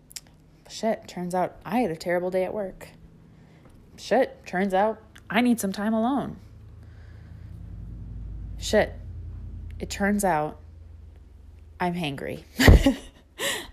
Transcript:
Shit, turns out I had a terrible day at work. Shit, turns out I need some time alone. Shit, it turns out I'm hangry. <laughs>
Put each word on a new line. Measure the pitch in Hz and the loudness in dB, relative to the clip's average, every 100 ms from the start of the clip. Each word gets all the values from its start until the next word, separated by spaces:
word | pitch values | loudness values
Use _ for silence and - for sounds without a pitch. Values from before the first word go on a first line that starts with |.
| - - - - - - - | -18 -18 -18 -20 -20 -20 -18
Shit, | - 220 - - | -4 -2 -2 -6
turns | - 175 | -8 -2
out | 180 175 - - | 0 0 -4 -4
I | 220 | 0
had | 220 | 0
a | 165 | -2
terrible | 180 180 180 | -2 0 0
day | 185 | 0
at | 185 | 0
work. | 214 190 - - - - - - - - - - - - - | -2 -6 -8 -18 -20 -20 -20 -20 -20 -20 -20 -20 -20 -20 -18
Shit, | - 220 262 - - | 2 4 4 -2 -6
turns | 180 196 | -2 2
out | 185 214 214 - - - | 4 2 0 -10 -20 -2
I | 202 | 2
need | 247 226 | 4 2
some | 196 | 0
time | 190 208 | -2 0
alone. | 220 233 277 147 - - - - - - - - - - - - - - - - - - - - - - - | 0 2 0 -2 -8 -16 -20 -20 -18 -18 -18 -18 -18 -18 -16 -16 -14 -14 -12 -12 -12 -12 -10 -10 -10 -10 -8
Shit, | - 214 170 - - - - - - - - - | 2 2 2 -2 -12 -12 -12 -12 -12 -12 -12 -10
it | - | -8
turns | - 202 208 | -2 0 2
out | 196 156 151 - - - - - - - - - - - - - | 2 2 0 -6 -18 -20 -20 -20 -20 -20 -20 -20 -20 -20 -20 -4
I'm | 180 | -2
hangry. | 175 151 135 69 - - - | -2 -4 -4 -8 -8 -8 8
<laughs> | 269 - 277 - - - - - 523 415 - | 10 12 10 2 -4 -20 -20 -6 -4 -4 -8